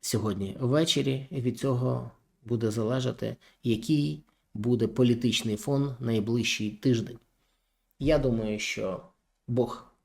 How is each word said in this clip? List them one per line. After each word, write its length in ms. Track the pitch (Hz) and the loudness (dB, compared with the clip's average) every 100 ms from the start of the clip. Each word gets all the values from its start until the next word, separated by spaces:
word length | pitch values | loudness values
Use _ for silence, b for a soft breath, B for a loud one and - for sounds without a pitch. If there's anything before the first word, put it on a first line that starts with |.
сьогодні 560 | - 113 107 98 98 98 | -2 -2 0 -2 -6 -2
ввечері. 680 | 127 143 165 - 139 135 135 | 0 2 2 2 2 -2 -4
Від 280 | 143 123 - | -4 -4 -2
цього 520 | 139 123 127 123 123 - _ _ - | 0 0 0 -2 -6 -14 _ _ -4
буде 260 | 120 110 | 0 0
залежати, 640 | 110 110 131 127 - 110 113 b b | 0 0 0 -2 -4 -6 -8 b b
який 600 | 123 110 - 151 147 151 - _ _ | 0 0 2 2 2 -4 -12 _ _
буде 340 | 107 110 120 110 | -4 0 2 2
політичний 680 | - 123 117 120 113 113 107 | 4 4 4 2 0 0 -2
фон 400 | - 139 139 123 | 0 0 0 -4
найближчий 720 | 123 113 101 117 110 - 107 | -2 0 0 0 0 -2 -4
тиждень. 500 | 104 135 117 101 - _ _ _ _ _ _ _ _ | -2 2 2 0 -10 _ _ _ _ _ _ _ _
Я 180 | 139 151 | 2 4
думаю, 420 | 131 113 107 107 | 4 0 0 -2
що 420 | - - 104 90 - _ _ _ - | -4 -4 -4 -6 -10 _ _ _ -4
Бог 380 | 120 117 - - _ | 0 0 -2 -14 _